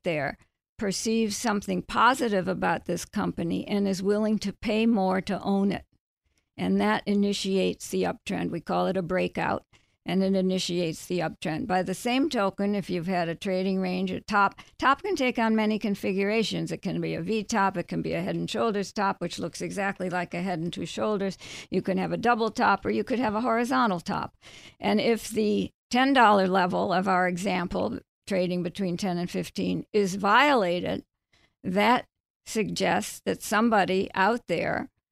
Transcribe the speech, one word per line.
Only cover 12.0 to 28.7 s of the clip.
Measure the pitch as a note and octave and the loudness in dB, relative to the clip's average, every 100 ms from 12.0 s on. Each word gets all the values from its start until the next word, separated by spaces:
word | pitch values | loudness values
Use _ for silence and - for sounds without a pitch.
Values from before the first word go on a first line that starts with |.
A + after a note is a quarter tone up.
| A#3+ B3+ D4+ | -2 0 0
token, | B3 G3 - G3+ | 0 -2 0 -2
if | G#3 - | -2 -2
you've | F3 E3+ | -4 -2
had | F3+ E3 | -2 -2
a | |
trading | E3 G3+ F#3 F#3+ F#3+ | -4 -2 -2 0 -2
range | F#3 F#3 F#3+ | -2 -2 -4
at | F3+ - | -6 -2
top, | G#3+ G3 - - _ | 2 2 0 -16 _
top | D4 C4+ | 2 2
can | G#4 F4 | 0 0
take | B3+ A#3+ | 0 2
on | A3+ A3 | 2 4
many | G#3+ G#3+ | 2 0
configurations. | A3 G3+ G#3 F#3+ G3 A3 G#3+ F3+ E3 | 0 -2 -2 0 2 2 0 -2 -4
It | D#3+ | -4
can | F#3+ E3 | -4 -4
be | E3 | -2
a | D#3+ | -4
V | E3+ A3 | -2 -4
top, | G3+ A3+ G3 F#3 | -2 0 0 0
it | E3+ | -4
can | F3 | -4
be | D#3+ | -2
a | E3 | -4
Head | F#3 E3+ | -2 -4
and | E3+ | -4
Shoulders | A3 A#3 G3+ F#3+ | -2 0 -2 -4
top, | - G3 F#3+ | -2 -2 -2
which | F3 - | -6 -6
looks | F3 - | -8 -6
exactly | F3 F3 G3 G3 F#3 | -8 -4 -4 -4 -4
like | F3 F3 | -4 -4
a | E3+ | -4
Head | F#3+ F3 | -4 -4
and | E3+ | -4
Two | F#3+ E3+ | -6 -8
Shoulders. | - G#3+ G#3 G3 - - - - | -4 -2 0 -2 -6 -14 -16 -4
You | F#3 | -4
can | - F#3 | 0 -2
have | F3+ | -2
a | E3+ | 0
double | A3+ A#3+ A3 | 2 2 0
top, | G#3+ G3+ G3 | 2 2 2
or | G#3+ | 2
you | A3 | -2
could | G3+ A#3+ | -2 0
have | B3+ | 0
a | G#3 | 0
horizontal | B3 A3+ A#3+ C4 A#3+ F3+ | 0 0 0 2 2 0
top. | - E3+ - - - - - - | -2 -4 -6 -10 -20 -20 -20 -6
And | G3+ G#3+ | 0 2
if | - A3+ - | 2 0 -2
the | A3 G#3+ G3+ F#3+ - _ | -2 0 0 -2 -8 _
ten | A#3+ C4+ | 2 4
dollar | C4 A3 G#3 F#3 | 8 8 8 6
level | F#3 F3+ F3+ G3+ | 4 2 2 2
of | F3+ G3 | 2 2
our | F#3 F3+ | 2 2
example, | F3+ G3+ F3+ F3 F#3+ F#3 - - _ - | 0 -2 -2 -2 -2 -2 -4 -12 _ -4
trading | F#3+ F3+ F3+ | 0 0 0
between | F3 | -4